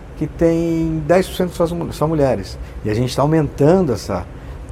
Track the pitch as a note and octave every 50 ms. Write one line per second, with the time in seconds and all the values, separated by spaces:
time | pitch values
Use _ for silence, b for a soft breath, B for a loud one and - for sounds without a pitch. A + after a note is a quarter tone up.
0 | - - - - D#3 D3+ - - E3+ E3 E3 E3 E3+ E3+ E3 E3 E3 D#3+ D#3+ D#3+
1 | D3+ D3 E3+ F#3+ F#3 - - - F#3 F3 - - F3 D#3+ E3+ E3+ D#3 C#3 A#2 -
2 | D3 D#3 E3 D3+ C#3 C3 A#2 G2+ F#2+ - - - B B B B - G#2+ G#2+ A2+
3 | B2+ A#2+ - - C3+ D3+ D#3+ D#3+ D3+ - - - C#3 D3+ F3+ G3 F3+ C#3+ A2+ G2+
4 | - - G2 F2 - - - B B B B B B B